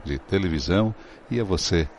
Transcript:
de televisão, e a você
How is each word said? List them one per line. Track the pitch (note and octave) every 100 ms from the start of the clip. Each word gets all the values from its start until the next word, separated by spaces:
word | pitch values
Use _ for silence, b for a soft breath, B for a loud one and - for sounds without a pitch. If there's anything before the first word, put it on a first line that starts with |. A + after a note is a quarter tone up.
| -
de | C#2
televisão, | - G2 F#2 D#2 C#2 F#2+ A2 - B B -
e | A#2+
a |
você | G2+ F2 - F2 D#2